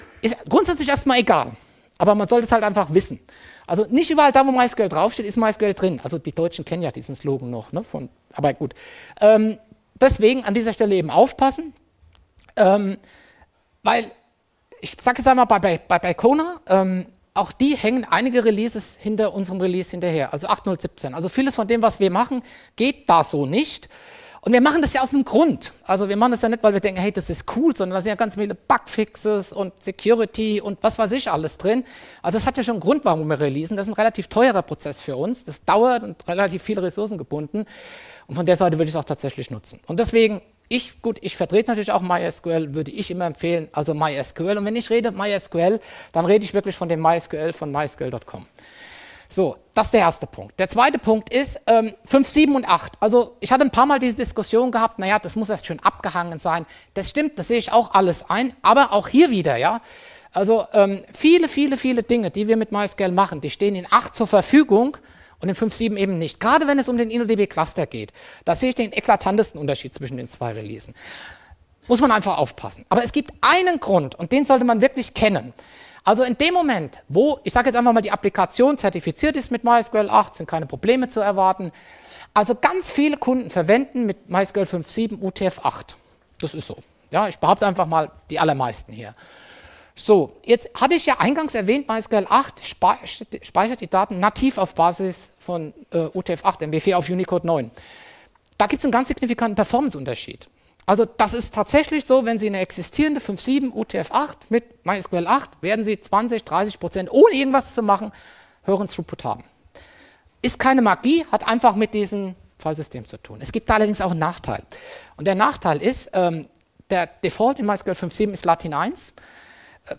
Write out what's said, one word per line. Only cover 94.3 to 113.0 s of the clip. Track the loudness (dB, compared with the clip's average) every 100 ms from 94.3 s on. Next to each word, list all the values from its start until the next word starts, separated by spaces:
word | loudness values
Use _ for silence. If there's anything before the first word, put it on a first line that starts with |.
| 0 -2 0
auf | -4
Basis | 2 0 2 -6 -8 -16 _
von, | -8 -8 -8 -14 -6
äh, | -4 -4
U | -6
T | -6
F | -2 -2
acht, | -2
M | -4
B | -2
vier | 0 0
auf | 0
Unicode | -4 -2 -2 0
neun. | -2 -4 -12 -20 -20 -20 -20 _ _ _ -2
Da | 0
gibt's | 0 0
einen |
ganz | 0 0
signifikanten | -4 -4 -2 -2 -2
Performance-Unterschied. | 0 0 -2 -6 -8 -10 -10 -16 -20 _ _ _ 0
Also | 0
das | 0 0 -2
ist | -2 -6
tatsächlich | -6 0 2 2 -4 2
so, | 2
wenn | 2 -2
Sie | -4
eine | -4
existierende | -6 -8 -8 -2 0 0
fünf | -6 -8
sieben | -2 -2 -2
U | -6
T | -6 -6
F | -2
acht | -2 -2 -8 _
mit | -4 -4 _ -4
mysql | -4 -4 -4 0
acht, | 0 -2 _
werden | -2 -2
Sie | -2 -4
zwanzig, | -2 -2 0 -4 -2
dreißig | -2 -2 -4
Prozent, | -8 -6 0
ohne | 8 8 6
irgendwas | 2 0 0
zu | -4
machen, | 0 0 0 -14 -20 -20 _ _
höheren | -2 -2 -2
Throughput | -8 -12 -10 -8
haben. | -8 -10 _ _ -20 -20 _ -20 _ _ _
Ist | -6 0
keine | 2 4
Magie, | 4 2 2 0 0
hat | -2 -2
einfach | 2 2 2
mit | -2
diesem | -2 -4 -6 -8 -12 _ _
Fallsystem | -8 -6 -10 -14